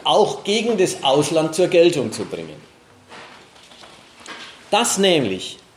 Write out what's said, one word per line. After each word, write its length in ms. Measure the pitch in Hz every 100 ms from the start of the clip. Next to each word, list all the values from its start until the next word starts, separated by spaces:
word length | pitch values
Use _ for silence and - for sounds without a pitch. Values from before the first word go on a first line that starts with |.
auch 400 | 147 165 208 -
gegen 340 | - 214 226 214
das 240 | 185 -
Ausland 540 | 143 143 147 160 160 160
zur 100 | 175
Geltung 460 | 175 175 151 110
zu 140 | 110 90
bringen. 360 | 85 82 76 - _ _ _ - - - - - - - - - - - - - - - - -
Das 280 | 202 233 190
nämlich, 600 | 190 165 113 92 - - -